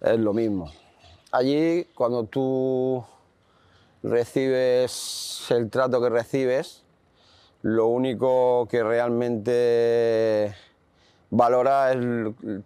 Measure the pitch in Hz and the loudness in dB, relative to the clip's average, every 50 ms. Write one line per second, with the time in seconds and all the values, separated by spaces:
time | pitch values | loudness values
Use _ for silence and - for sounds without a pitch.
0 | - - 113 117 110 104 98 113 113 110 101 92 85 73 78 - _ _ _ _ | 0 2 2 2 2 0 0 0 0 0 -2 -4 -6 -8 -14 -20 _ _ _ _
1 | - - - _ _ _ - 127 127 135 143 151 160 165 165 175 170 - _ - | -20 -20 -20 _ _ _ -2 0 0 2 0 0 0 0 0 -2 -4 -8 _ -4
2 | 123 120 123 120 113 107 - 135 135 131 131 131 131 131 131 127 127 131 131 127 | -2 -2 0 -4 -4 -4 -4 -2 -2 0 -2 -2 -2 -2 -2 -2 0 -2 -2 -4
3 | 117 - - _ _ _ _ _ _ _ _ _ _ _ _ _ _ _ _ _ | -6 -12 -20 _ _ _ _ _ _ _ _ _ _ _ _ _ _ _ _ _
4 | - 110 117 120 117 - - 139 135 131 131 127 127 127 123 127 127 120 - - | -4 -2 0 0 0 0 -2 -2 0 0 0 2 2 2 2 2 0 -2 -4 -10
5 | - - - - - - - - - - 127 120 120 104 - 127 131 127 127 123 | -10 -10 -10 -10 -10 -12 -12 -12 -4 0 0 0 0 -2 0 0 0 2 0 0
6 | 120 123 113 117 113 - - 135 131 127 127 139 165 - - - _ _ _ _ | 0 0 0 0 -2 -2 -4 -2 0 0 0 -2 -4 -6 -16 -20 _ _ _ _
7 | _ _ _ _ _ _ _ _ _ _ _ _ - 104 110 113 110 117 117 127 | _ _ _ _ _ _ _ _ _ _ _ _ -4 0 2 2 2 2 2 0
8 | 131 131 120 104 127 131 127 127 127 123 123 123 120 107 - 120 113 107 117 117 | 0 -2 -2 0 0 2 2 2 2 2 2 0 0 0 0 0 0 2 0 0
9 | 120 120 120 117 123 120 120 110 101 120 123 120 120 120 120 117 117 117 117 117 | 0 0 0 0 -2 -2 -4 -4 -2 0 0 2 2 2 2 2 2 2 2 2
10 | 117 117 113 110 113 110 107 104 104 104 101 - - _ _ _ _ _ _ _ | 2 2 2 2 0 0 0 0 -2 -2 -6 -12 -20 _ _ _ _ _ _ _
11 | _ _ _ _ _ _ 101 113 123 117 123 123 123 135 139 139 135 131 131 127 | _ _ _ _ _ _ 2 2 4 4 4 4 4 4 2 2 2 2 2 0
12 | 123 123 120 117 110 107 107 - - 107 104 98 104 | 0 -2 -2 -2 -4 -6 -8 -8 -10 -10 -10 -10 -12